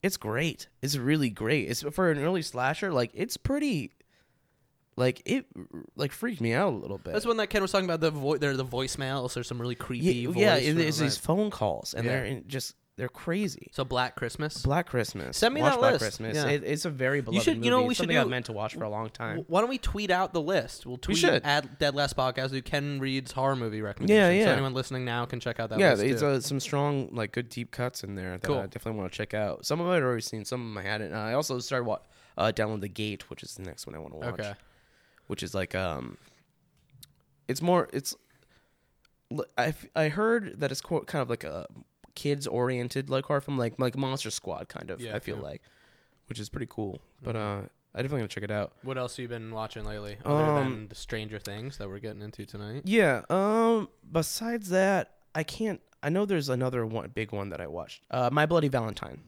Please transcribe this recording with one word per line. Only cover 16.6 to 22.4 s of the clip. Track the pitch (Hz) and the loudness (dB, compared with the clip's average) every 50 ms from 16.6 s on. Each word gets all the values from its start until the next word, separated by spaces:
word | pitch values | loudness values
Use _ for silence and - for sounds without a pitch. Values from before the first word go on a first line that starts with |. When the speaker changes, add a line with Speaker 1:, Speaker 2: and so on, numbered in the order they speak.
| 101 | 2
Speaker 1:
it's | 98 147 143 - | 0 -2 0 -2
a | 175 | -4
very | 147 131 131 127 139 143 | -2 0 0 2 2 2
Speaker 2:
You | 127 | 0
Speaker 1:
beloved | - 160 202 - | 2 2 4 4
Speaker 2:
should, | 339 320 226 233 | 4 2 4 4
you | 240 | 4
know | 247 254 | 6 6
what | 247 | 4
Speaker 1:
movie. | 247 | 4
Speaker 2:
we | 247 | 2
should | - 175 | 0 0
Speaker 1:
Something | 165 165 151 | 2 4 4
I've | 131 | 4
Speaker 2:
do? | 123 | 4
Speaker 1:
meant | 127 127 117 | 2 -2 -4
to | - 110 | -4 -4
watch | 101 104 107 - | -4 -4 -4 -4
for | 120 117 | -4 -6
a | 107 | -4
long | 104 107 113 113 | -4 -4 -6 -6
time. | - - 120 110 107 | -6 -6 -6 -4 -4
Speaker 2:
W-, | 113 - - | -4 -4 2
why | 160 185 | 2 4
don't | 220 240 | 4 4
we | 269 247 | 0 -2
tweet | - - - 202 214 196 | -2 -2 -2 0 2 2
out | 180 180 190 190 - | 2 2 2 2 0
the | 175 147 | -2 0
list? | 160 196 170 117 117 - - - | 2 2 2 2 0 -8 -12 -10
We'll | 123 123 | -10 -10
Speaker 1:
We | 127 | -6
Speaker 2:
tweet | - - 202 - | -2 0 2 6
Speaker 1:
should. | 349 349 - 117 - | 6 6 6 6 4
Speaker 2:
at | 147 143 147 160 - - - | 4 2 2 2 -2 -4 0
Dead | 151 143 139 | 0 0 2
Last | 143 143 139 - | 2 0 0 2
Podcast | - 131 131 127 131 | 2 0 0 0 0